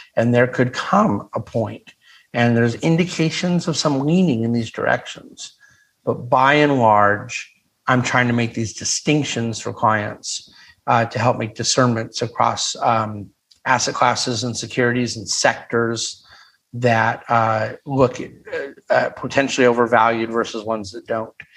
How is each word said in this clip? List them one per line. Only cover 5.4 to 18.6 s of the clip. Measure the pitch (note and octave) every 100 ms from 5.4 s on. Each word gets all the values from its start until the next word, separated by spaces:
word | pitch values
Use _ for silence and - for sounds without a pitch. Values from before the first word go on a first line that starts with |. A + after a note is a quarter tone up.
| - _ _ _ _ _ B2+
But | - A#2+
by | B2+ C3+
and | D3 D3 C3+
large, | A2+ G#2 G2+ G#2 A#2 - - _ _ _ -
I'm | B2+
trying | A#2 B2+ B2
to |
make | A#2+ A2+
these | A2+ A2
distinctions | - - - - D3+ C#3 A#2 A#2 G#2+
for | A2
clients, | G#2 A2+ G#2+ G#2+ - - - - - - _ -
uh, | A#2+ A2+
to | -
help | A#2+ A#2+
make | A2+
discernments | - A2+ - B2 A2+ A2+ -
across, | A2+ - A#2 G2+ - -
um, | C3 A2+ G#2+ G#2 G2 _ _ _ C3
asset | B2 -
classes | - B2+ A2+ C3 A2+
and | B2 A2
securities | A2 - A#2+ B2 A#2 A2
and | F#2
sectors | - C3 - - A#2 A#2 A2+ - - - - - _ _
that, | B2 A#2+ A2+ A2+ A#2 -
uh, | A#2 A2+ A2 A2 - C#3+
look, | C3+ B2 -
uh, | - - - F3